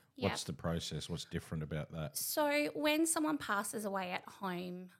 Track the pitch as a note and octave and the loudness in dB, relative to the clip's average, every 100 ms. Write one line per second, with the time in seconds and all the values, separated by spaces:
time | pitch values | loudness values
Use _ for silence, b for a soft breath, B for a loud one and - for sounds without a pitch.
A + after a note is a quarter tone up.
0 | b - G2 - - D#2 E2 E2 - D#2 | b -2 0 0 -4 -2 0 0 -2 -4
1 | - E2 - E2 - E2 D2 D2+ D2+ D#2+ | -4 -6 -4 -4 -4 -4 -2 -4 -4 -4
2 | D2+ - - - D4 D4 D4 - D4+ D#4 | -4 -2 0 2 4 4 2 2 4 6
3 | E4 E4 D4+ D4 - G3+ G#3 G#3+ G#3 G3 | 4 4 2 2 0 0 0 -2 -2 -2
4 | F3+ F#3 - - F#3+ F3 F3+ F3+ F#3 | -2 -4 -6 -6 -4 -2 -4 -8 -10